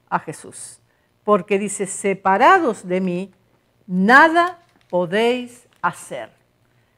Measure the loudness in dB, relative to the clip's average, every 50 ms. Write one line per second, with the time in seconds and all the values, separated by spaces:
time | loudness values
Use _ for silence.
0 | _ _ -6 -6 -6 -8 -14 -14 -18 -20 -20 -20 -20 -20 -20 _ _ _ _ _
1 | _ _ _ _ _ 0 0 0 0 -2 -2 -2 -2 -6 -6 -8 -8 -8 -8 -6
2 | -4 -4 -4 -2 0 0 2 4 6 6 4 4 2 -2 -4 -6 -6 -6 -4 -2
3 | -2 -2 -4 -6 -8 -10 _ _ _ _ _ _ _ _ _ _ _ -6 -2 0
4 | 4 6 6 6 6 6 4 2 0 0 -4 -10 _ _ _ _ _ _ -4 -4
5 | -2 -2 -2 0 0 0 -2 -4 -6 -12 -18 -20 _ _ _ _ -6 -6 -6 -8
6 | -14 -14 -14 -14 -14 -16 _ _ _ _ _ _ _ _ _ _ _ _ _